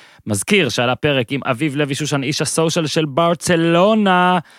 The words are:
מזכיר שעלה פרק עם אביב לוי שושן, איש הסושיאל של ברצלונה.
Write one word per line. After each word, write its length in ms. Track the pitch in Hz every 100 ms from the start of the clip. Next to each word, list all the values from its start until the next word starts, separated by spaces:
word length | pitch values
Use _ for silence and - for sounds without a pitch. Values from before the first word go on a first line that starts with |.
| - - -
מזכיר 420 | 101 - 202 131
שעלה 280 | 127 123 123
פרק 360 | 151 139 117
עם 80 | 139
אביב 320 | 135 120 156 139
לוי 180 | 143
שושן, 280 | 135 147 143
איש 200 | 135 147
הסושיאל 440 | 151 - 165 170 151
של 180 | 160
ברצלונה. 1300 | 156 131 170 175 - 165 170 170 202 220 196 180 180 180 -